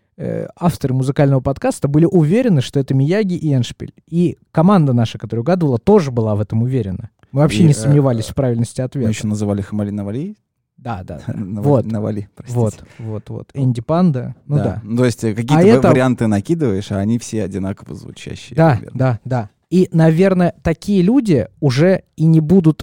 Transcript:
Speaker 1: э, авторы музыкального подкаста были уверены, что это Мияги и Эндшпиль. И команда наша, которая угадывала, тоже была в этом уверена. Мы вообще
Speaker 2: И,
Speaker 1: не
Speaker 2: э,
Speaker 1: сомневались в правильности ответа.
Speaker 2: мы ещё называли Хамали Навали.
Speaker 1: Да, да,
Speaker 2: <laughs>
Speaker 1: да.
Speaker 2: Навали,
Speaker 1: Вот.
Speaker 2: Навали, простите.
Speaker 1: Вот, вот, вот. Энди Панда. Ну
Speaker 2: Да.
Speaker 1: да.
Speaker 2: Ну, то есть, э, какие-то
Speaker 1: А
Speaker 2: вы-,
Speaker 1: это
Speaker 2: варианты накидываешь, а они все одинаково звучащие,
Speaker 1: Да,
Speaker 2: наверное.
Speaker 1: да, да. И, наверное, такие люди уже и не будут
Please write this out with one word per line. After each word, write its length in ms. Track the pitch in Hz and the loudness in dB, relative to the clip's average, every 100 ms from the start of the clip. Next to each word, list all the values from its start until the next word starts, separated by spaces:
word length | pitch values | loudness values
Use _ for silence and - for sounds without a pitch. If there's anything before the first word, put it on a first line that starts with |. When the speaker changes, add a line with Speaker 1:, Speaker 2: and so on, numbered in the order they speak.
| _ - | _ -12
Speaker 1:
э, 280 | 131 55 - | -8 -8 -10
авторы 380 | - 175 - 135 | -2 -2 0 -2
музыкального 460 | 131 131 139 143 135 | -2 -2 2 2 2
подкаста 480 | 135 135 254 - 143 | -2 -4 -4 -2 0
были 160 | 139 | 2
уверены, 560 | 165 185 151 214 254 156 | 4 4 2 2 2 2
что 180 | - 139 | 0 -2
это 140 | 135 | 0
Мияги 400 | 135 143 202 202 | 0 2 0 -2
и 200 | 170 156 | -2 -2
Эндшпиль. 400 | 135 117 - - - - | 0 -2 -8 -16 -18 -6
И 300 | 165 175 - _ | -2 0 -2 _
команда 400 | - 170 202 143 | 2 4 4 4
наша, 260 | 120 113 - | 2 0 -4
которая 220 | 107 113 | -8 -4
угадывала, 360 | 123 185 156 117 | -2 0 0 0
тоже 320 | - 214 139 | 4 4 2
была 240 | 120 110 104 | -2 -2 -2
в 40 | |
этом 220 | 107 113 | -2 -2
уверена. 460 | 123 131 98 90 - _ _ | 0 -2 -4 -8 -12 _ _
Мы 80 | 135 | 0
вообще 220 | 160 202 | 2 4
Speaker 2:
И, 20 | |
Speaker 1:
не 60 | 165 | 4
Speaker 2:
э, 40 | |
Speaker 1:
сомневались 520 | 143 143 147 135 117 - | 4 2 2 2 0 -4
в 80 | |
правильности 480 | - 131 117 117 - | -2 -2 -2 -4 -6
ответа. 240 | 127 143 113 | -6 -4 -4
Speaker 2:
мы 60 | |
ещё 140 | 107 107 | -2 -4
называли 340 | 104 104 101 | -2 -2 -4
Хамали 280 | 95 107 104 | -4 -4 -4
Навали. 460 | 104 101 113 185 214 _ _ _ _ | -6 -6 -8 -10 -14 _ _ _ _
Speaker 1:
Да, 260 | 123 98 | -12 -10
да, 160 | 90 78 | -10 -12
Speaker 2:
<laughs> 40 | - | -10
Speaker 1:
да. 60 | |
Speaker 2:
Навали, 280 | - 95 107 139 | -8 -8 -2 0
Speaker 1:
Вот. 180 | 135 107 | 2 0
Speaker 2:
Навали, 420 | 110 110 104 98 | -4 -4 -6 -10
простите. 240 | - - 120 | -16 -8 -4
Speaker 1:
Вот, 260 | 110 - - - | -4 -4 -16 -16
вот, 300 | 113 107 - | -12 -12 -12
вот. 200 | 110 - | -14 -12
Энди 280 | - 127 117 | -4 -2 -2
Панда. 520 | 113 165 185 131 120 - - | -2 0 2 0 -6 -12 -4
Ну 100 | 147 | -2
Speaker 2:
Да. 80 | |
Speaker 1:
да. 160 | 101 98 | -2 -4
Speaker 2:
Ну, 140 | 107 120 | -4 0
то 80 | |
есть, 180 | 127 - | 0 0
э, 100 | 113 | -4
какие-то 240 | 104 117 151 | -2 0 4
Speaker 1:
А 40 | |
Speaker 2:
вы-, 60 | 190 | 4
Speaker 1:
это 200 | 226 240 | 4 4
Speaker 2:
варианты 360 | 131 127 117 113 | 2 2 0 0
накидываешь, 640 | 101 98 170 135 95 - | 0 -2 -2 -2 -2 -4
а 60 | 98 | -4
они 200 | 101 120 | -2 -4
все 260 | - 110 | -4 -6
одинаково 500 | 92 98 95 104 - | -6 -6 -6 -8 -14
звучащие, 640 | - - - - - - 127 | -18 -18 -18 -16 -16 -6 0
Speaker 1:
Да, 180 | 160 117 | 2 2
Speaker 2:
наверное. 220 | - 123 | -4 -4
Speaker 1:
да, 220 | 131 120 | -2 -2
да. 260 | 123 123 - _ - | -4 -6 -6 _ -2
И, 200 | 180 180 | 0 2
наверное, 640 | 165 160 160 190 185 175 - | 2 2 4 2 2 0 -2
такие 400 | 170 160 - 202 | -6 -4 -2 0
люди 440 | 175 269 220 139 - - | 2 2 2 0 0 -2
уже 420 | 147 123 175 185 - - | -2 2 2 2 -4 0
и 80 | |
не 160 | 160 160 | 4 4
будут 420 | 151 190 156 156 | 4 4 4 0